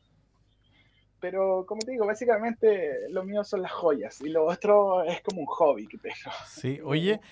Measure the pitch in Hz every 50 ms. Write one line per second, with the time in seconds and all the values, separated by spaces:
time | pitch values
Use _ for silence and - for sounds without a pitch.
0 | _ _ _ _ _ _ _ _ _ _ _ _ _ _ _ _ _ _ _ _
1 | _ _ _ _ - 180 185 190 190 190 185 185 185 - 208 220 220 254 262 240
2 | 214 202 214 - 247 233 233 208 220 233 226 - 233 220 208 190 165 151 135 123
3 | 104 120 170 185 185 196 202 208 208 - - 190 185 165 - - 175 165 151 131
4 | - - - - 127 151 156 160 156 160 175 - - 202 208 208 202 196 185 185
5 | 165 160 170 - - - 196 175 143 135 - - 170 147 131 104 107 - - 110
6 | - 113 101 - - - - - - - - - - 127 139 143 - 139 139 156
7 | 170 196 214 214 - -